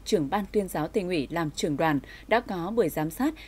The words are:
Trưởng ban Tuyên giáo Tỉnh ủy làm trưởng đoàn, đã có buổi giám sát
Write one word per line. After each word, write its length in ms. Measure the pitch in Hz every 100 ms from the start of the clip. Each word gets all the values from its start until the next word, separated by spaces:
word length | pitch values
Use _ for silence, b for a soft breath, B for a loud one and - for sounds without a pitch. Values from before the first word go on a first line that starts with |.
| -
Trưởng 240 | 196 135
ban 160 | 196 196
Tuyên 160 | 214 190
giáo 200 | 165 156
Tỉnh 200 | 220 180
ủy 200 | 175 120
làm 200 | 165 156
trưởng 260 | - 180 139
đoàn, 220 | 165 143 B B B
đã 120 | 220
có 320 | 240 185 170 226
buổi 140 | 170
giám 200 | 160 156
sát 240 | - 277 311